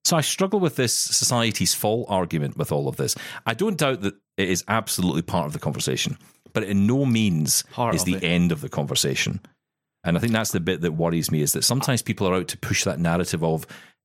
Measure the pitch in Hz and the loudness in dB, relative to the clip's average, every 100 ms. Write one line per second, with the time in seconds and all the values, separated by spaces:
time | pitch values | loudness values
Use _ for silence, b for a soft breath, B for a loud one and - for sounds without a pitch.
0 | - 165 139 - 190 202 170 - 120 - | 0 2 2 0 2 2 2 2 0 0
1 | - - - 120 113 98 90 - 107 113 | 0 0 2 2 2 2 0 2 2 0
2 | 107 95 87 82 69 - 71 73 69 - | 0 0 0 0 -2 -2 -2 0 -2 -2
3 | 65 - B B - 117 214 175 143 123 | -4 -4 B B -4 0 -2 2 0 0
4 | 98 - _ - 95 90 - 110 - - | -4 -6 _ -2 0 0 0 -2 0 0
5 | 90 73 85 87 76 80 76 65 - 64 | 0 0 -2 -2 -2 -4 -4 -4 -2 -2
6 | - - b b - 113 101 98 101 135 | -4 -6 b b -8 -6 0 2 4 2
7 | 135 113 104 80 76 - - - 117 82 | 2 2 2 2 0 0 -2 -4 0 0
8 | 90 92 85 87 87 76 71 - 71 69 | 0 0 0 2 2 0 -4 -4 -2 -2
9 | 69 64 - - - _ _ _ _ _ | 0 0 -2 -4 -12 _ _ _ _ _
10 | 87 85 117 110 107 95 85 85 87 80 | -2 0 2 0 0 -2 0 0 -2 0
11 | 85 82 76 78 73 - - 131 135 123 | 0 0 0 0 0 0 0 0 0 0
12 | - 101 98 92 87 - - 101 98 73 | -2 -2 0 0 -2 -8 -4 0 0 0
13 | 85 85 87 85 82 80 - B B B | 2 2 0 0 0 0 -4 B B B